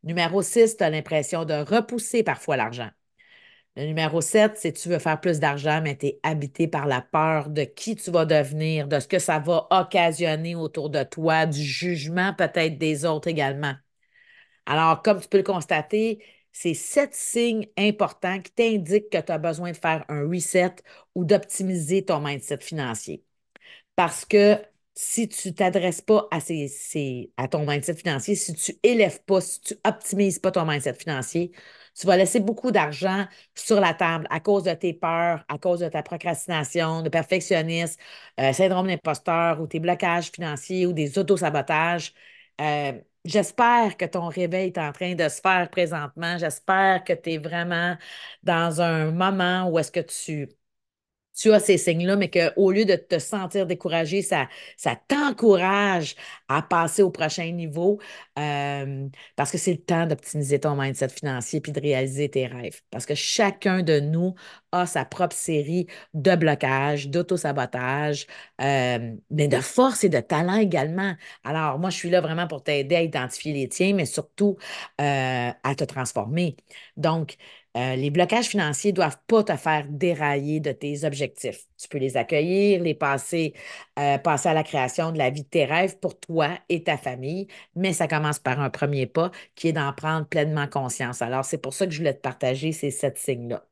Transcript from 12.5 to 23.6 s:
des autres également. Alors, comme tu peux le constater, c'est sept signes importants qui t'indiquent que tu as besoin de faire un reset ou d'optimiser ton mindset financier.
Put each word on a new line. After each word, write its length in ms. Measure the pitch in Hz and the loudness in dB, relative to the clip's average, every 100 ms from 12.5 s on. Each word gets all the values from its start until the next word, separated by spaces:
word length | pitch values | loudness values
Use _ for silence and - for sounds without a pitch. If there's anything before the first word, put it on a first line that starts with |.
| 175 160 147 | 2 0 0
des 280 | 156 151 | -2 0
autres 240 | 165 156 170 | 0 -2 -2
également. 460 | 156 139 139 147 135 _ _ _ _ _ - _ _ - | -2 -2 -2 -4 -6 _ _ _ _ _ -20 _ _ -2
Alors, 360 | 151 160 156 | 4 4 4
comme 180 | - 196 | 4 2
tu 80 | - | 4
peux 100 | 196 | 2
le 60 | |
constater, 760 | 190 185 147 156 156 214 220 214 - _ _ | 2 -2 0 -2 0 0 0 -2 -10 _ _
c'est 220 | - 175 | -6 -4
sept 400 | 160 - 294 285 | -4 0 0 0
signes 540 | - - 233 240 220 - - | -4 -4 0 0 0 -4 0
importants 600 | 208 208 175 - 185 190 | 0 2 -2 -2 -6 -6
qui 120 | - | -6
t'indiquent 580 | - 233 214 156 202 208 | 0 2 2 2 0 0
que 100 | 175 | -4
tu 120 | 156 | -2
as 60 | 160 | -4
besoin 320 | 165 160 175 | -2 -4 -8
de 40 | 165 | -4
faire 280 | 170 160 - | -2 -2 -2
un 200 | 151 147 | -4 -2
reset 460 | 180 160 185 180 - _ - _ | -2 0 2 2 -2 _ -20 _
ou 100 | - | -4
d'optimiser 800 | 170 202 - - 190 180 147 190 | 2 2 2 -6 -2 -2 0 -2
ton 160 | 190 156 | 0 -2
mindset 380 | 147 143 - 143 | -2 -6 -6 -8
financier. 680 | - 160 127 113 - 76 _ _ _ - | -6 -6 -6 -6 -8 -12 _ _ _ -20